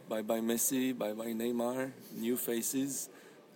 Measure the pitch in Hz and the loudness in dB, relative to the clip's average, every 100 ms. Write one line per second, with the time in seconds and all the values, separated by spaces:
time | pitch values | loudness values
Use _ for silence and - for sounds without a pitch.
0 | - 110 107 113 113 117 - 135 127 123 | -4 -2 0 2 2 2 4 4 2 2
1 | 107 107 117 113 117 120 117 127 135 131 | -2 -2 -4 -2 0 2 0 0 -2 -6
2 | - 113 113 123 - 117 113 135 139 127 | -12 -4 0 2 2 0 2 0 0 -2
3 | - - - - - | -6 -10 -20 -20 -20